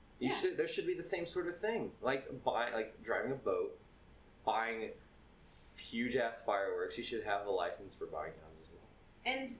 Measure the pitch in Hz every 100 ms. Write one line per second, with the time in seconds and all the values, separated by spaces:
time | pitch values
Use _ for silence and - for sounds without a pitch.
0 | - - 127 - - - 165 - 170 170
1 | - 170 170 180 170 175 214 226 - -
2 | 120 139 - 135 - 113 117 110 113 -
3 | 113 113 127 139 104 90 - - - -
4 | - - - - 110 110 113 113 107 -
5 | - - - - - - - - - 117
6 | 120 127 117 - - 101 95 90 92 120
7 | 113 113 104 101 101 92 87 - 95 -
8 | - 78 82 - 80 80 - - - -
9 | - - 240 269 254